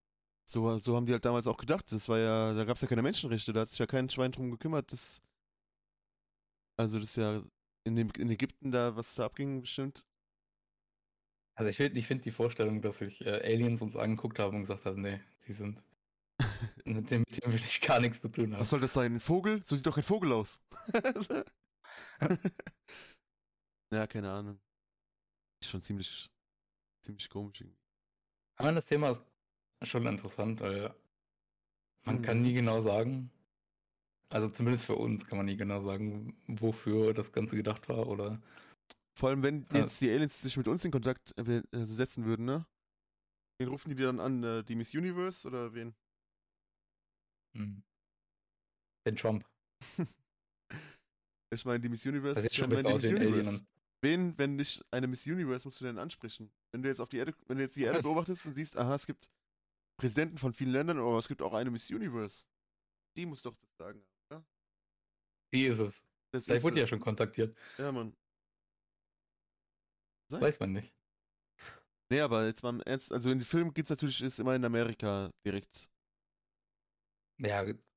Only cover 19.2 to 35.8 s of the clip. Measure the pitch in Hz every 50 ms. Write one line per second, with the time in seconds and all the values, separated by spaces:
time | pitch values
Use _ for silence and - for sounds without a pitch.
19.2 | - - 170 190 180 214 214 208 - - 147 139 131 160 - 151 - - 202 208
20.2 | 185 147 123 110 101 - - - _ _ - - - - 190 226 - 262 - -
21.2 | 208 - - - - - - _ _ _ _ _ - - - - - - - -
22.2 | - - 180 - - 180 - - - - - _ _ - - - - - - _
23.2 | _ _ _ _ _ _ _ _ _ _ _ _ _ _ 107 110 107 - - 110
24.2 | 101 98 98 104 104 104 101 98 _ _ _ _ _ _ _ _ _ _ _ _
25.2 | _ _ _ _ _ _ _ _ - - - 92 - - 101 98 92 - - -
26.2 | - - _ _ _ _ _ _ _ _ _ _ _ _ _ _ - - 104 98
27.2 | - - - 101 104 101 101 - 95 92 90 _ _ _ _ _ _ _ _ _
28.2 | _ _ _ _ _ _ _ - - 151 165 165 - - 147 147 151 135 120 -
29.2 | - _ _ _ _ _ _ _ _ _ _ _ - - - 120 120 117 104 98
30.2 | - 98 - - 104 113 113 110 101 98 98 101 104 110 - - _ _ _ _
31.2 | _ _ _ _ _ _ _ _ _ _ _ _ _ _ _ _ - 107 113 123
32.2 | 113 113 110 113 123 123 120 127 120 113 110 113 110 107 101 110 113 123 135 131
33.2 | 127 123 - _ _ _ _ _ _ _ _ _ _ _ _ _ _ _ _ _
34.2 | _ - - 110 110 104 - - 120 120 123 113 - - 110 107 117 117 107 104
35.2 | - - 107 98 98 98 98 104 101 101 101 101